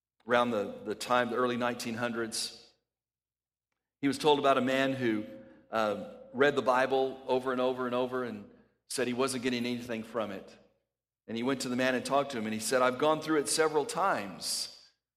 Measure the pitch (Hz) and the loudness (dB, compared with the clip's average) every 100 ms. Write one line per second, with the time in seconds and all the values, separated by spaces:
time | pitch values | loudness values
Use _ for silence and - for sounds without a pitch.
0 | _ _ 113 120 120 107 101 - 104 98 | _ _ 0 2 2 0 -4 -6 -8 -6
1 | - 123 117 117 127 120 123 120 123 113 | 0 2 2 0 0 0 -2 -4 -6 -4
2 | 120 113 113 - - - - _ _ _ | -4 -4 -4 -6 -8 -10 -20 _ _ _
3 | _ _ _ _ _ _ _ _ _ _ | _ _ _ _ _ _ _ _ _ _
4 | 139 135 156 143 135 131 127 131 135 127 | -2 2 4 4 4 4 4 2 2 2
5 | 120 107 107 - - - _ 110 107 98 | 0 0 -2 -12 -18 -20 _ 0 0 -2
6 | 101 - - 123 143 131 120 127 131 135 | -6 -14 -8 2 2 4 2 2 4 2
7 | 131 127 - 127 131 127 127 127 127 123 | 0 -2 -2 0 0 0 0 0 -2 -2
8 | 123 127 120 104 101 - _ _ - - | -2 -4 -6 -8 -14 -20 _ _ -8 -2
9 | 123 120 131 127 127 123 120 120 117 113 | 0 2 0 0 0 0 -2 -4 -6 -8
10 | 110 117 101 95 - - _ _ _ _ | -6 -4 -4 -6 -14 -20 _ _ _ _
11 | _ _ - 113 123 131 131 123 131 123 | _ _ -8 -4 -2 -2 -2 0 2 0
12 | 120 139 139 120 110 110 - 127 127 123 | 2 0 0 -2 -4 -4 0 4 4 4
13 | 151 151 151 156 139 160 156 151 139 170 | 2 2 2 0 2 2 2 2 -2 0
14 | 190 131 101 80 - - - - - _ | 0 0 -4 -8 -6 -4 -6 -12 -20 _
15 | _ | _